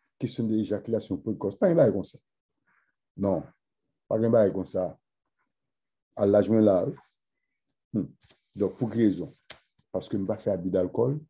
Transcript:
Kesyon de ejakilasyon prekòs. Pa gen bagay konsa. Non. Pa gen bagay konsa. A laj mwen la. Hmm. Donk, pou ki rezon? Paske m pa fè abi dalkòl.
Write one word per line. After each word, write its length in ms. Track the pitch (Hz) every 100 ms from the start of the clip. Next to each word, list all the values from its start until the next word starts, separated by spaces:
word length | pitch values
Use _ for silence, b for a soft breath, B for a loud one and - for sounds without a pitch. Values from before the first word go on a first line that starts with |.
| _ -
Kesyon 300 | 127 - 113
de 100 | 110
ejakilasyon 600 | 98 104 - 113 - 95
prekòs. 320 | - 104 101 98
Pa 120 | 190
gen 80 | 165
bagay 160 | 131 98
konsa. 240 | 85 - _ _ _ _ _ _ _ _ _ -
Non. 240 | 98 87 - _ _ _ _ _ -
Pa 100 | 110
gen 120 | 117
bagay 180 | 117 101
konsa. 380 | 90 82 95 90 - _ _ _ _ _ _ _ _ _ _ _ -
A 80 | 101
laj 240 | 104 95
mwen 160 | 110 107
la. 100 | 92 95 143 _ _ _ _ _ _ _ _ _ 110
Hmm. 160 | 80 - _ _ _
Donk, 220 | - 101 -
pou 140 | 120
ki 160 | 107 110
rezon? 240 | 85 80 - - - _ _ _
Paske 260 | 92 - 107
m 80 | 95
pa 80 | 104
fè 140 | -
abi 200 | 95 90
dalkòl. 440 | 90 90 - 123 151 -